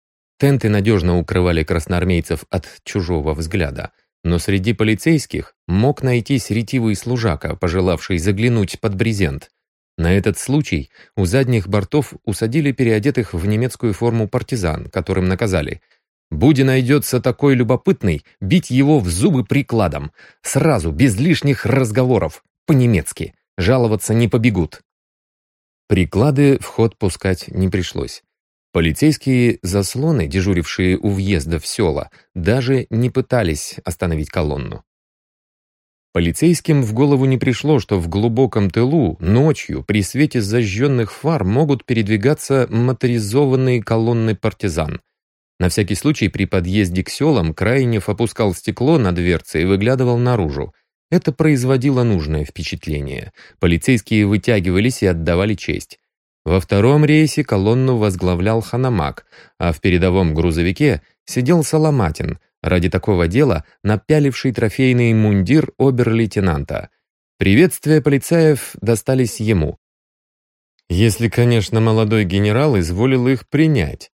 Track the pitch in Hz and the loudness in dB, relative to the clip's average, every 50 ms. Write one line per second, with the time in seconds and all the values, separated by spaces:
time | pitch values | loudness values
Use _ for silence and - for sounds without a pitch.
0 | _ _ _ _ _ _ _ - 139 139 139 120 - 107 104 101 98 113 110 95 | _ _ _ _ _ _ _ -2 0 0 2 2 0 0 0 2 2 2 2 2
1 | 80 90 87 90 80 - - 92 90 90 85 80 78 - 87 82 - - 92 87 | 2 0 0 0 -2 -2 -2 0 0 0 0 0 -2 -2 -4 -4 -4 -4 -4 -2
2 | 90 92 90 85 80 - 85 82 - - - 90 - - - - _ - - 104 | -2 0 0 -2 -2 -4 -6 -8 -6 -8 -8 -8 -8 -10 -16 -20 _ -8 -6 -6
3 | 87 87 90 78 71 78 76 78 82 80 - 101 82 71 67 - - - _ _ | -4 -2 -4 -2 -2 -4 -4 -4 -6 -6 -4 -4 -4 -4 -6 -8 -12 -14 _ _
4 | _ _ _ _ - 82 87 85 - - 98 98 92 113 104 - 110 107 110 95 | _ _ _ _ -4 -2 -2 -2 0 -2 -2 0 0 -2 -2 0 0 0 0 0
5 | - 160 165 143 - - - 78 71 - _ _ _ - 87 95 113 139 143 - | 0 0 0 0 0 -4 -8 -10 -10 -10 _ _ _ -2 0 2 2 2 0 0
6 | - 127 123 120 107 - 143 123 - - 107 113 113 - - 127 113 110 101 - | -2 0 0 0 0 -2 -2 -2 -2 -2 -4 -4 -4 -2 -2 -2 0 0 -2 -2
7 | - 117 127 120 113 104 78 - - 78 76 - - 87 85 95 90 92 85 80 | -4 -4 -4 -2 -2 -2 -2 -2 -4 -8 -6 -4 -4 -2 0 0 0 0 0 -2
8 | - - 98 82 78 101 101 98 117 123 120 113 98 - - - - 110 98 92 | -4 -4 -4 -2 0 -2 -2 0 0 0 0 0 0 -2 -4 -6 -6 -4 -4 -2
9 | 110 113 110 98 95 71 69 - - - _ _ _ _ _ _ _ _ _ - | -2 -2 0 0 -2 -2 -2 -6 -12 -16 _ _ _ _ _ _ _ _ _ -2
10 | 82 85 92 101 - 110 98 - - - 135 151 135 - 95 76 65 - _ - | 0 2 2 2 2 0 -2 -2 -4 -2 0 0 0 -2 -4 -6 -6 -8 _ -20
11 | - _ _ - 95 85 98 135 139 123 123 110 87 95 101 104 98 - - 151 | -20 _ _ -4 -2 0 2 0 2 2 0 -2 -2 -2 -2 -2 -2 -2 -2 -2
12 | 131 - - - _ 226 202 - - 113 120 165 147 143 120 - 127 117 110 110 | -2 -4 -8 -10 _ -8 -4 -4 -4 -2 -2 0 -2 -2 -2 0 0 0 2 2
13 | 104 143 139 131 107 - - 82 92 101 104 110 123 127 - - - 113 95 - | 0 0 0 -2 -4 -4 -4 -4 -2 -2 0 0 -2 -4 -4 -4 -4 -4 -2 -2
14 | 117 120 113 113 110 98 - 107 - - 139 117 92 82 78 - - - - 95 | -2 0 0 0 -2 -2 -4 -6 -4 -4 -4 -4 -2 -4 -4 -6 -8 -8 -8 -6
15 | 87 - 95 92 90 90 92 90 123 104 92 82 73 - - - _ _ _ _ | -4 -2 -2 0 0 0 0 0 -2 -2 0 -2 -2 -4 -8 -12 _ _ _ _
16 | _ _ _ _ _ _ 76 76 107 147 156 127 135 131 131 131 123 117 143 143 | _ _ _ _ _ _ -2 2 4 4 4 4 4 2 2 2 2 2 2 0
17 | - - - 123 - 131 120 - 143 143 131 123 123 107 127 117 - - - - | 0 0 -2 -2 0 -2 -2 0 2 2 2 2 2 0 0 0 0 0 -2 0
18 | - 95 80 73 - _ _ _ 98 95 95 90 - - 127 131 139 143 156 143 | 0 -2 -2 -4 -6 _ _ _ -2 0 0 0 0 2 2 2 4 4 4 2
19 | 98 87 82 87 127 208 151 127 107 - - 143 - - 117 110 101 82 73 73 | 2 0 0 0 2 2 2 0 0 0 0 -2 0 0 0 0 0 0 -2 -4
20 | 71 76 - _ - - _ _ - - - 135 143 160 139 104 78 82 73 78 | -8 -10 -12 _ -20 -20 _ _ -12 -4 -2 0 2 2 2 0 -2 -4 0 2
21 | 135 135 98 95 139 185 156 - - 143 131 - - 107 113 135 131 110 101 131 | 2 2 2 2 0 0 0 0 0 0 -2 -2 -2 0 0 0 0 0 0 0
22 | 127 127 127 98 85 76 - - _ _ _ _ _ - 160 131 123 120 110 82 | 2 2 2 0 0 -2 -6 -10 _ _ _ _ _ 2 2 4 4 4 2 0
23 | 76 - - - 82 - - _ _ _ _ - 87 98 131 131 120 110 110 104 | -2 -4 -8 -10 -12 -12 -14 _ _ _ _ -2 0 2 2 2 2 2 0 -2
24 | - - 107 113 117 98 - 120 107 120 104 92 82 - - - _ _ _ _ | -2 0 0 2 2 2 2 2 2 2 2 0 -2 -4 -6 -14 _ _ _ _
25 | _ _ _ _ _ _ _ _ _ _ _ _ _ _ _ _ _ - 104 90 | _ _ _ _ _ _ _ _ _ _ _ _ _ _ _ _ _ -2 0 0
26 | 87 78 - - 131 151 139 139 143 139 139 - - - - - 113 113 - _ | 0 0 0 0 2 2 2 4 4 4 4 2 -2 -6 -2 -2 -2 -2 -2 _
27 | 110 92 - - - 95 92 - - - - 87 95 92 - 98 85 - - - | -4 -4 -4 -4 -4 -4 -4 -4 -6 -8 -4 -2 0 0 0 -2 -4 -6 -6 -8
28 | 67 - - - - _ _ _ _ _ _ _ _ _ - 90 82 82 76 - | -8 -8 -10 -14 -20 _ _ _ _ _ _ _ _ _ -2 0 0 0 0 2
29 | 139 156 143 - - 135 131 123 123 120 98 - - 90 92 101 98 - - 123 | 2 2 2 0 0 0 2 2 2 2 0 0 -4 -2 -2 -2 -2 -2 -4 -4
30 | 143 165 160 117 82 71 71 95 90 101 98 87 80 - - - 92 90 92 - | -2 0 0 0 -2 -2 -2 -2 0 0 0 0 -2 -4 -4 -2 0 0 0 0
31 | - 104 101 95 95 98 98 80 67 80 85 78 - - - - 104 82 71 69 | 0 -2 -2 -2 0 0 -2 -2 -2 -2 -4 -4 -6 -6 -4 -2 0 0 0 -2
32 | - - _ _ _ _ _ 95 82 92 117 135 123 127 135 127 - - - 110 | -6 -10 _ _ _ _ _ -4 -2 0 0 0 0 0 0 -2 -2 -2 -2 -2
33 | 123 123 - 131 127 - 127 120 107 82 76 - - - - - - 95 90 - | -2 0 0 -2 -2 0 0 0 0 0 -2 -4 -8 -12 -14 -12 -10 -10 -8 -4
34 | - 85 80 76 76 - - 92 78 76 69 71 64 50 50 - - _ _ _ | -4 -4 -2 -4 -4 -4 -4 -4 -2 -2 -4 -6 -8 -10 -12 -14 -16 _ _ _
35 | _ _ _ _ _ _ _ _ _ _ _ _ _ _ _ _ _ _ _ _ | _ _ _ _ _ _ _ _ _ _ _ _ _ _ _ _ _ _ _ _
36 | _ _ - 90 85 85 - - 156 175 170 - - - 151 139 127 104 107 117 | _ _ -2 0 0 0 0 2 2 2 2 2 0 0 0 2 0 0 0 0
37 | 143 143 143 131 135 135 131 120 - 131 120 - - 147 156 123 - - 104 92 | 2 2 2 2 2 2 0 0 0 -2 -2 -2 0 0 2 2 0 0 -2 -2
38 | 82 85 82 101 110 117 113 123 135 113 - 110 101 95 - 110 120 131 156 170 | -2 -2 -2 0 0 0 2 2 0 2 2 0 -2 0 0 0 0 2 2 0
39 | 123 85 - - 82 85 104 123 147 160 139 - - - - - - - 107 107 | 0 0 -2 -2 0 2 2 4 4 2 2 -2 -4 -8 -8 -8 -4 -2 -2 -2
40 | 95 - - 131 151 - - 127 101 98 110 123 117 98 92 107 135 147 135 120 | -2 -2 0 0 0 0 0 -2 -2 0 0 -2 -2 -2 -2 -2 0 0 0 0
41 | 113 104 - - - 151 165 127 95 92 107 131 160 143 139 123 - - 123 113 | -2 -4 -6 -6 -4 -2 -2 0 0 0 2 2 2 2 0 -2 -2 -2 -2 0
42 | 104 98 110 101 101 135 156 - - - 139 135 123 - 107 113 123 127 127 - | 0 0 0 2 2 2 0 0 -2 0 0 0 0 0 0 0 0 0 0 0
43 | - 123 120 117 107 101 107 139 147 135 131 131 131 127 127 117 98 - 113 113 | -2 -2 0 -2 -2 -2 0 0 2 2 2 2 2 0 0 -2 -2 -2 -2 0
44 | 113 117 120 113 113 113 110 - - 110 - - - 98 80 85 80 71 - - | 0 0 0 0 0 -2 -2 -2 -4 -4 -4 -4 -4 -4 -2 -4 -4 -4 -6 -10
45 | - _ _ _ _ _ _ _ _ _ _ - 95 90 - - 104 87 101 - | -14 _ _ _ _ _ _ _ _ _ _ -4 -2 -2 0 0 -2 -2 -4 -2
46 | - 147 156 - 113 90 - - 98 - - 95 85 90 95 107 101 87 87 92 | -2 -2 0 0 -2 -2 -2 -2 -4 -2 -2 -2 -2 0 0 0 0 0 0 -4
47 | 90 - - - - 160 147 110 82 80 78 - - 110 123 139 131 120 113 101 | -4 -4 -4 -2 0 0 2 2 0 -2 -2 -2 -2 0 2 2 2 0 0 -2
48 | - - 101 - 120 107 - - 117 101 87 - - - - - 120 143 170 151 | -2 -4 -2 -2 -2 -4 -2 -2 -2 -2 -2 -2 -6 -8 -4 -2 0 2 2 2
49 | 113 92 87 90 87 90 85 80 - - - 80 85 95 98 95 101 120 135 131 | 2 0 0 0 0 0 0 -2 -2 -4 -2 -2 0 2 2 2 2 0 0 2
50 | 131 123 120 120 123 123 123 107 90 76 71 73 69 - - _ _ _ _ _ | 0 0 0 0 2 0 0 0 0 -2 -4 -6 -8 -10 -12 _ _ _ _ _
51 | _ _ 165 180 - - - - 156 156 147 127 123 127 135 127 120 143 135 127 | _ _ -2 0 0 0 -2 0 2 2 2 2 2 0 0 2 2 2 2 2
52 | 120 117 104 85 76 76 78 76 73 - - - 80 - 82 73 - 80 76 73 | 2 2 0 0 0 -2 -4 -4 -4 -6 -8 -10 -10 -8 -10 -10 -8 -8 -6 -6
53 | 69 67 64 52 - - - - - - _ _ - 87 85 85 - - 131 110 | -6 -8 -10 -10 -12 -14 -18 -20 -20 -20 _ _ 0 2 2 2 2 2 2 2
54 | - - 113 107 104 98 104 101 - - 117 101 85 92 87 95 107 127 131 - | 0 0 2 2 2 2 2 0 0 0 0 0 0 0 0 2 0 0 0 0
55 | 104 92 87 82 82 85 85 87 98 107 104 - - - - - - - - - | 0 0 0 0 0 0 0 0 0 0 -2 -4 -6 -8 -8 -8 -10 -14 -20 -20
56 | _ _ _ _ _ _ _ _ _ - 90 95 - - 104 98 104 123 143 151 | _ _ _ _ _ _ _ _ _ 0 0 0 0 2 2 4 4 4 4 4
57 | 151 156 151 156 156 151 - 147 143 - 117 98 95 104 117 131 131 131 127 113 | 4 4 4 4 2 2 0 -2 -2 0 0 0 2 2 2 2 2 0 0 2
58 | 107 104 92 85 92 90 90 85 92 107 113 113 110 - - 123 131 131 120 92 | 0 0 0 0 -2 -2 0 0 0 0 0 0 -2 -4 -4 -2 -2 0 0 0
59 | 76 69 65 - - _ - - - _ _ - 85 85 80 - - 101 90 87 | -2 -4 -6 -10 -16 _ -20 -20 -20 _ _ -4 -2 -2 -2 0 0 0 2 2
60 | 87 92 90 95 92 80 78 80 82 87 78 82 85 92 92 - 147 147 104 - | 2 2 2 2 2 2 0 0 0 0 0 0 0 -2 0 0 0 0 0 0
61 | - _ _ _ _ - - 123 127 131 180 170 143 - - 156 156 156 147 127 | -4 _ _ _ _ -6 -4 -2 0 2 2 2 2 0 0 2 2 2 2 2
62 | 101 80 76 - - - - - - _ _ _ - - 90 90 85 90 - 87 | 0 0 -2 -4 -6 -8 -8 -10 -12 _ _ _ -4 0 0 2 2 0 0 -2
63 | - - 101 87 85 82 90 131 151 131 90 78 - - _ _ - 101 107 104 | 0 0 0 2 2 2 2 2 2 2 2 -2 -4 -8 _ _ -2 -2 -2 -2
64 | - - 151 151 147 139 123 - - 135 110 117 113 104 - - 135 127 123 123 | 0 0 2 2 2 2 0 -2 -4 -4 -2 0 -2 -2 0 0 2 2 2 2
65 | 120 117 113 110 110 107 101 98 92 98 135 156 143 - - - 123 139 127 120 | 2 2 2 2 2 2 2 2 2 4 2 2 2 0 -2 0 0 2 2 2
66 | 120 117 110 113 117 101 - 107 95 92 76 71 69 - - - - - _ _ | 2 2 2 0 0 0 -2 -2 0 0 0 -2 -4 -6 -8 -8 -10 -12 _ _
67 | _ _ _ _ _ _ _ - - 92 98 123 180 175 - - - 151 156 156 | _ _ _ _ _ _ _ -2 0 4 6 6 6 4 2 -2 0 2 2 2
68 | 127 151 143 135 - - 170 170 160 156 147 120 - - - - - 113 117 107 | 4 2 0 0 0 0 2 4 4 4 2 0 -2 -10 -14 -6 -2 0 0 0
69 | - - 131 131 127 110 - - 110 107 110 87 76 71 - - _ _ _ _ | 0 0 0 0 0 -2 -4 -4 -2 0 2 2 0 -2 -4 -8 _ _ _ _
70 | _ _ _ _ _ _ _ _ _ _ _ _ _ _ _ _ _ - 87 90 | _ _ _ _ _ _ _ _ _ _ _ _ _ _ _ _ _ -4 0 2
71 | 110 113 101 - 117 107 - - 120 120 120 113 98 - - 110 113 113 110 110 | 2 2 2 0 -2 -2 0 2 2 4 2 2 0 0 0 0 2 2 2 2
72 | 110 104 110 110 104 85 90 98 104 104 104 120 147 156 127 98 85 80 87 95 | 2 2 2 2 0 2 0 0 2 2 2 2 2 2 2 0 0 0 0 0
73 | 117 135 131 127 120 127 135 123 - - - 139 160 160 151 113 80 69 60 - | 0 2 2 2 2 0 0 -2 -2 -2 0 2 2 2 2 2 0 -2 -6 -10
74 | - - | -16 -20